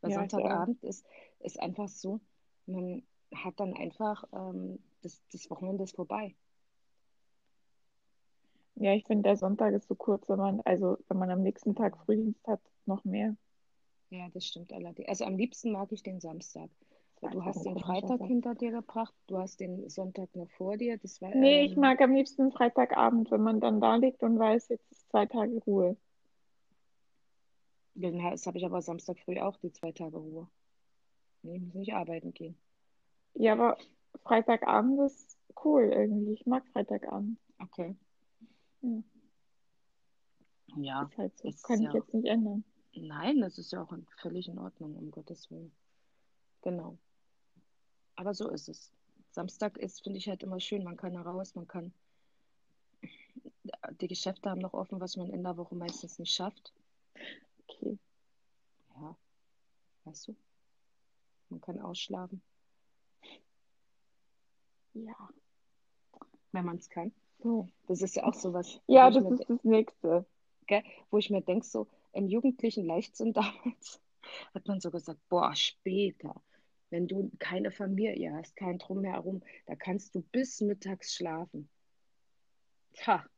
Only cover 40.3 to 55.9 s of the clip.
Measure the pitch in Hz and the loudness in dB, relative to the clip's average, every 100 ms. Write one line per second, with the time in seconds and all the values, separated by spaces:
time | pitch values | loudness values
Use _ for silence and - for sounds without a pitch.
40.3 | _ _ _ - - 139 135 143 - 196 | _ _ _ -14 -10 -6 -6 -6 -6 -6
41.3 | - - 147 - 226 220 226 - 226 240 | -6 -12 -12 -2 0 2 0 -2 -2 2
42.3 | 226 214 202 - _ _ - 160 151 185 | 2 0 -2 -8 _ _ -16 -12 -6 0
43.3 | 294 190 - 170 185 165 175 170 - 170 | 2 2 -4 -10 -8 -8 -12 -14 -14 -10
44.3 | 175 180 180 185 _ 151 - 151 160 151 | -8 -8 -10 -12 _ -14 -12 -14 -16 -18
45.3 | 170 - 165 165 _ _ _ _ _ _ | -18 -18 -18 -18 _ _ _ _ _ _
46.3 | _ _ _ - 175 170 170 _ _ _ | _ _ _ -8 -8 -10 -16 _ _ _
47.3 | _ _ _ _ _ _ _ _ - 185 | _ _ _ _ _ _ _ _ -10 -8
48.3 | 196 226 - 147 160 - _ _ _ _ | -6 -6 -8 -12 -18 -20 _ _ _ _
49.3 | - 180 - 208 - 185 - - 196 208 | -10 -10 -6 -6 -6 -12 -10 -10 -8 -8
50.3 | 185 190 185 - 202 180 175 190 175 175 | -8 -8 -8 -4 -4 -6 -8 -10 -8 -8
51.3 | 185 190 175 170 180 175 - _ _ _ | -8 -10 -12 -12 -10 -12 -16 _ _ _
52.3 | _ _ _ _ _ _ _ - - - | _ _ _ _ _ _ _ -20 -20 -20
53.3 | - - _ - - - - 180 185 185 | -20 -20 _ -18 -14 -16 -8 -8 -6 -6
54.3 | 190 202 185 185 - 190 190 180 - 180 | -6 -6 -6 -6 -8 -8 -8 -8 -8 -8
55.3 | 180 180 170 170 175 175 | -6 -6 -8 -8 -8 -10